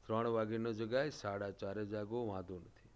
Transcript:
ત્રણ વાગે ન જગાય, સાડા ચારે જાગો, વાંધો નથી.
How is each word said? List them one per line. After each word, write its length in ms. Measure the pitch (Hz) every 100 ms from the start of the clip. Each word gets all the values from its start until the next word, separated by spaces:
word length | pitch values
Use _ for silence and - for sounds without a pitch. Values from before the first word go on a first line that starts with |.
| -
ત્રણ 220 | 110 117
વાગે 300 | 113 110 113
ન 140 | 113
જગાય, 380 | 107 113 123 147
સાડા 420 | - 104 101 101
ચારે 340 | 95 101 98 107
જાગો, 400 | 107 104 117 117
વાંધો 320 | 95 92 90
નથી. 300 | 87 - -